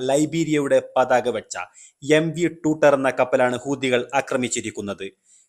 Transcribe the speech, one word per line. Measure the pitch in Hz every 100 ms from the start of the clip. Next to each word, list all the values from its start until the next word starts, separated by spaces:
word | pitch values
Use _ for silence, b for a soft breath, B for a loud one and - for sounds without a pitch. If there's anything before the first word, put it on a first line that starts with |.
ലൈബീരിയയുടെ | 127 143 151 160 156 151 139 131 127
പതാക | - 127 127 117
വെച്ച | 110 - 95 90 B B _
എം | 139 151 165
വി | 151 170
ടൂട്ടർ | 165 156 156 151
എന്ന | 139 135
കപ്പലാണ് | 123 127 131 127 120
ഹൂതികൾ | 139 139 131 123 123
ആക്രമിച്ചിരിക്കുന്നത്. | 135 131 139 123 120 107 104 101 98 95 - b b